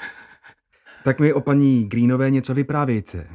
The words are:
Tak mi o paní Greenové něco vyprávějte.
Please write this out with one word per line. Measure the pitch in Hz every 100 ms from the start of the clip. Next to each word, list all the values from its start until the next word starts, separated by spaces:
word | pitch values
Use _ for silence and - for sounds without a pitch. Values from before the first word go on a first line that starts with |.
| - - - - - _ _ _ - -
Tak | 135 131
mi | 151
o | 143
paní | 135 143 139 127 107
Greenové | 113 120 127 135
něco | 135 127
vyprávějte. | 131 135 147 143 110 - 87 80